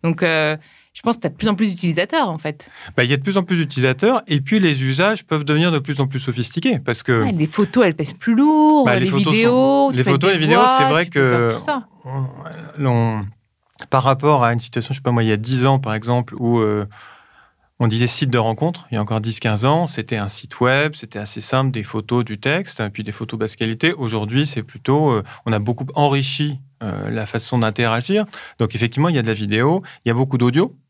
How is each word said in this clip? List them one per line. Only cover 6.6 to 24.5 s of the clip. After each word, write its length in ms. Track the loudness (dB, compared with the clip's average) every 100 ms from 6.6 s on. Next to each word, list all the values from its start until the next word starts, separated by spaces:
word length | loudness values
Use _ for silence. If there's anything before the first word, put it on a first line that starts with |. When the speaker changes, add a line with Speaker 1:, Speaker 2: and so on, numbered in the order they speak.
| 0 0
Speaker 2:
parce 240 | -2 -4
que 200 | 0 2
Speaker 1:
Ouais, 80 | 2
les 140 | 0 -2
photos, 380 | 0 0 4 2
elles 80 | 2
pèsent 160 | -6
plus 220 | -6 -2
lourd, 500 | 2 4 6 6 6
Speaker 2:
Bah, 100 | 4
les 120 | 4 2
Speaker 1:
les 40 |
Speaker 2:
photos 220 | 2 2
Speaker 1:
vidéos, 180 | 4 4
Speaker 2:
sont, 380 | 4 4 4 2
Speaker 1:
tu 40 | 2
Speaker 2:
les 80 |
Speaker 1:
fais 60 | 2
Speaker 2:
photos 200 | 2 2
Speaker 1:
des 60 | 2
Speaker 2:
et 20 |
vidéos, 220 | 2 4
Speaker 1:
voix, 160 | 4 4
Speaker 2:
c'est 60 | 4
vrai 140 | 2 0
Speaker 1:
tu 40 |
peux 180 | 2 2
faire 180 | 2 2
Speaker 2:
que 60 |
Speaker 1:
tout 100 | -2
ça. 240 | -2 -4 -4 _
Speaker 2:
on, 800 | -12 -8 -8 -10 -16 -16 -16 -4 0
on... 340 | 2 2 -2 -8 -12 _ _ _ _ -2
Par 120 | 2
rapport 400 | 2 2 4 4
à 80 | 4
une 80 | 0
situation, 320 | -4 -8 -6
je 40 | -6
sais 40 |
pas 80 | -2
moi, 140 | 0
il 40 | 2
y 40 |
a 40 | 0
dix 300 | 0 0 4
ans, 120 | 2
par 140 | 0
exemple, 400 | -6 -2 -2 -2 -4
où, 200 | 0 2
euh, 260 | 2 0 -4 -10 -20 -20 _ _ _ _ _ _
on 80 | 0
disait 180 | 2 0
site 240 | 0 0
de 80 | 0
rencontre, 480 | 0 -2 -4 -4 -8
il 20 |
y 40 | -6
a 40 |
encore 180 | -2 -2
dix, 200 | -4 -4
quinze 240 | -2 0
ans, 240 | 2 2 0
c'était 280 | -6 -6 -4
un 120 | -6
site 320 | -8 -16 -2
web, 340 | 2 2 0
c'était 240 | -4 -12 -10
assez 220 | -10 -10
simple, 320 | -4 -2 0
des 100 | -4
photos, 420 | -6 -8 -2 -2
du 140 | -2 -4
texte, 400 | -2 -2 -4 -6
et 100 | -8
puis 140 | -6
des 80 | -10
photos 260 | -8 -10 -6
basse 200 | -6 -4
qualité. 360 | -6 0 -2
Aujourd'hui, 540 | -2 -4 -4 -2 -2
c'est 160 | -2